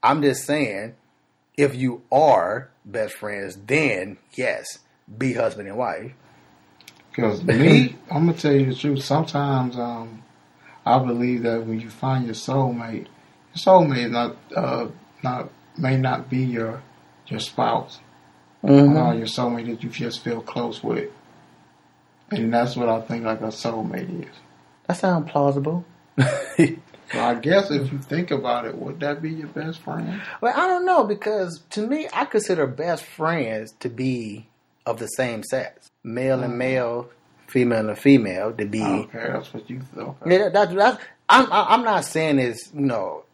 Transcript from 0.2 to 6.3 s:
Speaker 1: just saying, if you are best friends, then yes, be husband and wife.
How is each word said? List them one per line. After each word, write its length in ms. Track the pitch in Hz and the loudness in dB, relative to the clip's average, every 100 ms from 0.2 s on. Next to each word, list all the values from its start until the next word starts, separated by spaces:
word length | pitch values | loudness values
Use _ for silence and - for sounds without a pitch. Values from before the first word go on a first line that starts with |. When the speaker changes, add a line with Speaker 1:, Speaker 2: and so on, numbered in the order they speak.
Speaker 1:
just 240 | 143 131 - | 2 0 -2
saying, 500 | 147 131 98 110 - _ _ _ _ _ - | -2 -2 -4 -10 -16 _ _ _ _ _ 0
if 180 | 143 123 | 0 2
you 280 | 131 120 _ | -2 -2 _
are 580 | 131 156 110 87 113 131 _ 104 | 4 6 6 4 -2 -6 _ -10
best 300 | 107 107 - | -4 -4 -6
friends, 420 | 107 104 98 95 104 | -10 -8 -10 -12 -2
then 520 | 135 147 98 92 92 _ | 0 2 -2 -6 -10 _
yes, 460 | - 123 60 - - _ _ _ 110 | -6 -4 -4 -8 -16 _ _ _ -4
be 160 | 131 | -2
husband 340 | 117 113 101 98 | 0 0 -2 -10
and 100 | 104 | -6
wife. 340 | 123 82 117 131 _ | -4 -4 -10 -18 _